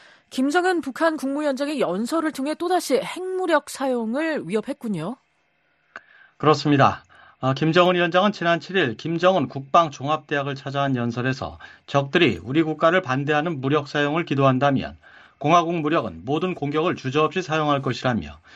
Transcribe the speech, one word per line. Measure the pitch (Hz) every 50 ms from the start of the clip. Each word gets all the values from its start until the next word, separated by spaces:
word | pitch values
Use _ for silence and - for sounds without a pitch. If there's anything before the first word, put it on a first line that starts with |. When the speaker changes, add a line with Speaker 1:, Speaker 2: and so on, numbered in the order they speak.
| - - - _ _ _
Speaker 1:
김정은 | - 262 254 285 294 359 349 370 370 330
북한 | - 277 226 - 320 330 320
국무위원장이 | 285 262 269 277 294 302 285 269 247 285 285 311 254
연설을 | 175 156 180 196 240 233 311 330 311 311
통해 | - 269 262 302 311
또다시 | - 339 349 370 339 - - 262 -
핵무력 | 180 - - 339 370 370 370 370 370 330 320 285 - -
사용을 | - - 269 262 247 240 226 220 233 285 330 320 302 226 - 160
위협했군요. | 208 214 208 254 302 - - 226 196 156 156 196 254 _ _ _ _ _ _ _ _ _ _ _ _ _ _ _ - - _ _ _ - - _ _ -
Speaker 2:
그렇습니다. | - 151 151 147 - 147 143 135 123 101 92 - - _ - - - - _ -
아, | 131 131 135
김정은 | 135 156 160 160 180 175 180 180
위원장은 | 175 175 170 170 180 202 208
지난 | - - 170 170 170 160
칠 | - - 180
일 | 190 156 120 107
김정은 | - - 156 170 156 170 185 190 175 131
국방종합대학을 | - - 139 135 - - 175 165 147 - - 127 147 156 151 - - 147 143 139 143 139
찾아간 | 139 - 143 135 139 139 139 131
연설에서 | 123 120 120 117 123 120 131 127 - 85 78 78 - - - - _ _
적들이 | - - 143 139 139 156 175 170 123 95 82
우리 | 87 120 135 160 156
국가를 | 156 156 151 170 165 175 185
반대하는 | 185 - 127 139 143 147 151 147 151 175 160 131
무력 | 127 135 147 151 139
사용을 | - - 147 147 143 151 175 165
기도한다면 | - 147 139 135 135 127 131 139 143 135 110 78 73 78 - _ - - - - - _ -
공화국 | - 147 170 175 160 165 175
무력은 | 165 147 151 165 160 120 98 82 82 90
모든 | 127 147 160 185 185 170
공격을 | - 143 143 143 156 165 180 127
주저없이 | - - 131 127 151 156 147 - 185
사용할 | 170 147 156 156 151 147 143 139
것이라며 | 139 135 117 - - 127 117 95 78 73 73 - _ - -